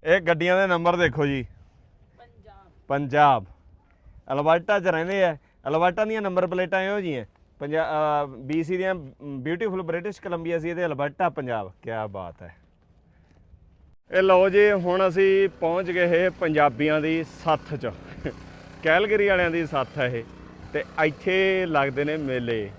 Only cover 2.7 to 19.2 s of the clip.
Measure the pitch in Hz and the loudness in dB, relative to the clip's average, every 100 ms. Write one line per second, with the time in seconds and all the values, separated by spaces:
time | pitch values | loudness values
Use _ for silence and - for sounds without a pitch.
2.7 | _ _ 143 143 147 147 123 92 - - | _ _ -2 0 6 6 6 -2 -20 -20
3.7 | - _ _ - - - 135 151 170 170 | -20 _ _ -20 -20 -6 -2 2 2 2
4.7 | 202 180 160 170 196 180 147 _ _ 135 | 0 2 -2 -2 0 0 -2 _ _ -4
5.7 | 156 180 180 214 220 202 180 180 180 180 | 2 2 2 -2 -2 -2 0 0 -2 -2
6.7 | 190 190 208 185 135 104 _ _ _ 143 | -2 -2 -4 -4 -6 -8 _ _ _ -4
7.7 | 156 160 156 151 147 143 123 131 156 160 | -2 -2 0 0 0 -2 -8 -6 -4 -2
8.7 | 180 190 185 135 - 143 139 127 170 220 | -2 -2 -4 -8 -16 -12 -10 -6 -4 -4
9.7 | 185 165 165 185 - 202 170 165 170 160 | -6 -6 -6 -6 -12 -8 -8 -4 -4 -4
10.7 | 170 175 139 143 - 180 147 131 113 95 | -4 -4 -2 -6 -2 -4 -4 -6 -6 -6
11.7 | - - 113 107 98 87 - 87 - _ | -12 -8 -6 -6 -10 -12 -14 -20 -20 _
12.7 | _ _ _ _ _ _ _ - - - | _ _ _ _ _ _ _ -20 -20 -20
13.7 | _ - - _ 185 190 185 190 190 208 | _ -20 -20 _ 2 6 6 6 6 6
14.7 | 202 180 180 190 175 196 190 196 - 165 | 4 0 2 2 4 4 4 2 0 -2
15.7 | 175 180 180 175 170 185 180 170 151 147 | -2 -2 0 2 4 2 0 0 4 2
16.7 | 113 151 151 156 160 156 - 165 151 - | 2 0 0 0 -2 -4 -8 -2 -2 -2
17.7 | 147 120 90 - - 147 - - - - | -8 -8 -10 -16 -12 -10 -12 -18 -20 -20
18.7 | - 160 165 208 214 | -6 2 2 2 2